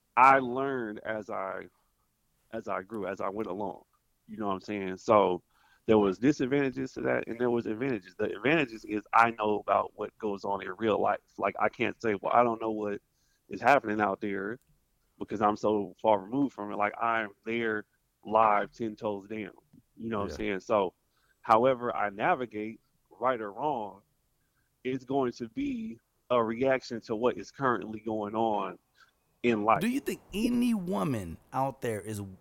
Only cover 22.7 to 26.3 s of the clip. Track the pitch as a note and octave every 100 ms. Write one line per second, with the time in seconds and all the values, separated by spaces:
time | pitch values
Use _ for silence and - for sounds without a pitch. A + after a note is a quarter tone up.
22.7 | A2+ _ _ _ F#2 A#2+ B2 G#2+ G2+ D3
23.7 | C3 G#2 F#2+ _ _ _ _ _ _ _
24.7 | _ B2+ C3 - C#3 B2+ - A#2 - C#3+
25.7 | B2 A2+ A#2 _ _ -